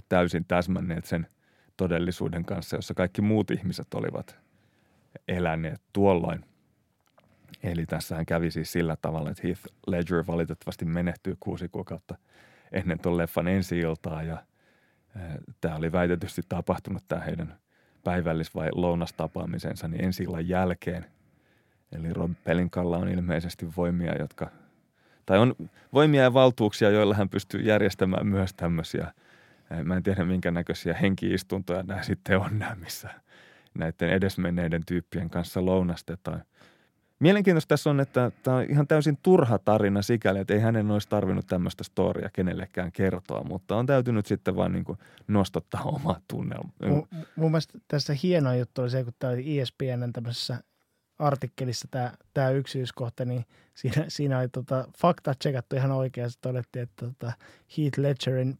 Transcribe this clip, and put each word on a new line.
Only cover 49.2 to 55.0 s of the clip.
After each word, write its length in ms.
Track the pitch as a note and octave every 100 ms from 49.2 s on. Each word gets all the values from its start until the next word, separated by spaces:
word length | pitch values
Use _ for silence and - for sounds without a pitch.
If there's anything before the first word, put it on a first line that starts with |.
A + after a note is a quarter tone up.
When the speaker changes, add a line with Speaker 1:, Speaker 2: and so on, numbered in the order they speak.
| B2+
Speaker 2:
oli 300 | B2 C#3+ C#3+
E 60 | A#2+
S 60 |
P 100 | - C3 B2
N:n 160 | B2
tämmöisessä 500 | A#2+ A#2 A#2 - - - _ _ _ _ -
artikkelissa 680 | D3 C#3 B2+ - B2+ A2+ -
tää, 220 | C3 B2 - _
tää 160 | - C3
yksityiskohta, 760 | C#3 C3 C3+ B2 - A#2+ - B2
niin 200 | B2 - _ _
siinä, 320 | - B2+ C3+ D#3
siinä 320 | - C#3+ C3
oli, 100 | B2+
tota, 380 | B2+ B2 C3 -
fakta 380 | -